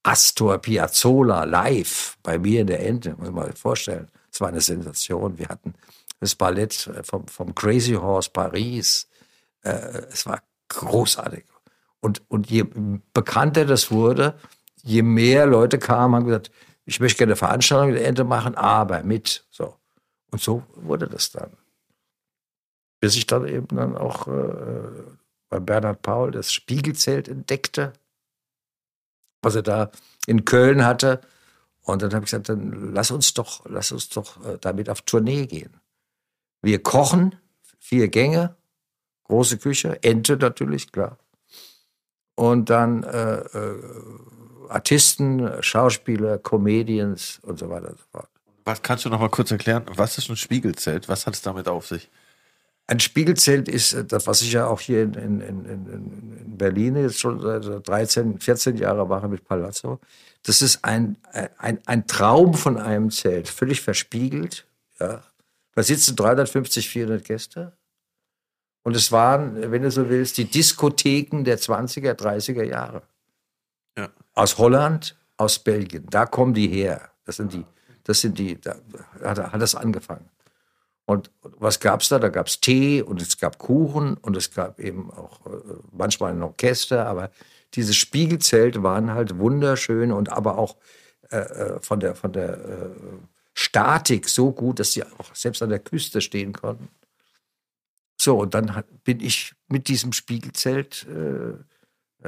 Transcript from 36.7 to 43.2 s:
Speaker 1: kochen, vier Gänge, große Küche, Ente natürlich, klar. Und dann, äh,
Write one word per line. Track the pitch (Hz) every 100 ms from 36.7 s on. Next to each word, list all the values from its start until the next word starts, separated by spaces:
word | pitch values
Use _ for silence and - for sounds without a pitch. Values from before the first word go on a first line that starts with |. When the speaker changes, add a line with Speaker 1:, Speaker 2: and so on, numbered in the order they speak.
| 101
Speaker 1:
kochen, | - 131 143 175 185 - _ _ _ _
vier | - 127 107
Gänge, | 110 135 165 175 - _ _ _ _ _ _
große | - 113 123 113
Küche, | 143 139 165 -
Ente | 117 117 113 135
natürlich, | 127 - 139 73 -
klar. | 95 95 - _ _ _ - - _ _ _ _ _ _
Und | - 117 120 113
dann, | 117 117 113
äh, | - 120